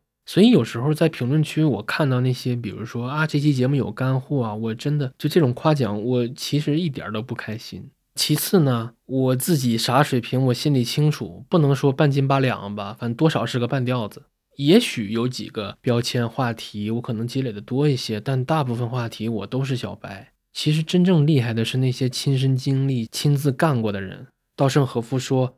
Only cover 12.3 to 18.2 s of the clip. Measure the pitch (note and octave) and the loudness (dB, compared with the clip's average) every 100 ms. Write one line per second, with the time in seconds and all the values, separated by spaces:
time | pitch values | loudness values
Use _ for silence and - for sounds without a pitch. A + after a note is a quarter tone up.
12.3 | C#3 C3 G2+ G2+ G#2 G2+ A2 A#2 A2+ D#3+ | 2 0 -2 -6 -8 -8 -6 -6 2 2
13.3 | B2+ A2+ B2+ A#2 C#3 B2 B2+ G#2 - - | 4 0 -2 -2 -2 -2 -2 -4 -10 -20
14.3 | _ _ - C#3+ G#3+ A#3+ - G2+ A2+ B2 | _ _ -2 4 4 4 -2 -4 -2 -2
15.3 | B2 G2+ A2 G2+ - B2 A#2+ A#2 B2+ A#2 | -4 -8 -8 -8 -4 0 0 0 -2 -2
16.3 | - A#2+ A2 - G#2 G#2 A2+ A#2+ A2 A#2+ | -2 -4 -4 -10 -8 -4 -4 -4 -6 -4
17.3 | C3+ C3 G#2 - B2+ D3+ B2+ - G#2 | -4 -6 -8 -6 0 0 0 -2 -6